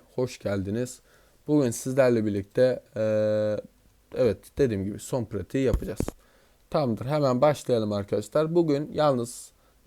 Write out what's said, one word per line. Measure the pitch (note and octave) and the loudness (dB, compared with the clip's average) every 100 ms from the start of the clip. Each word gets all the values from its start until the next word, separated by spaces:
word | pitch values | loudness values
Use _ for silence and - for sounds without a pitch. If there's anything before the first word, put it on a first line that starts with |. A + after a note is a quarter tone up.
| - - | -8 -6
hoş | B2+ - | -6 -4
geldiniz. | G2+ G2+ F#2+ A2 B2 - _ _ _ _ - | -4 -4 -2 -4 -4 -8 _ _ _ _ 0
Bugün | D3+ C3 | 2 2
sizlerle | A2+ C3 C3 B2+ A#2+ G#2+ | -2 -4 2 4 4 2
birlikte, | G2+ G2 - B2+ B2 - - | -2 -4 2 2 2 -8 -4
eee, | A2 G#2+ G#2+ G#2+ G#2+ G#2 - _ _ _ _ - | -2 0 0 0 0 -4 -8 _ _ _ _ 0
evet, | B2+ G2 - - | 0 0 -6 0
dediğim | C#3 G2+ | 0 0
gibi | G2 G#2 | -4 -6
son | - C3+ A2 | -6 -6 -4
pratiği | G2+ F#2 C3+ | -6 -4 -2
yapacağız. | C3 G#2 - - - - _ _ _ _ _ | 0 0 -2 -6 -8 -8 _ _ _ _ _
Tamamdır, | E3+ C3+ G#2+ A#2 | -2 0 -2 -2
hemen | D3+ C#3 B2 | 0 2 4
başlayalım | D3 C#3 - A#2+ G#2+ | 4 2 0 0 2
arkadaşlar. | G#2 G2+ G#2+ G#2+ D3+ D#3 E3+ | -2 -2 -2 -2 -2 2 2
Bugün | E3 C#3 D3+ | 2 0 -2
yalnız, | E3 D3+ B2+ A#2+ - - _ _ _ | 0 2 2 -2 -10 -18 _ _ _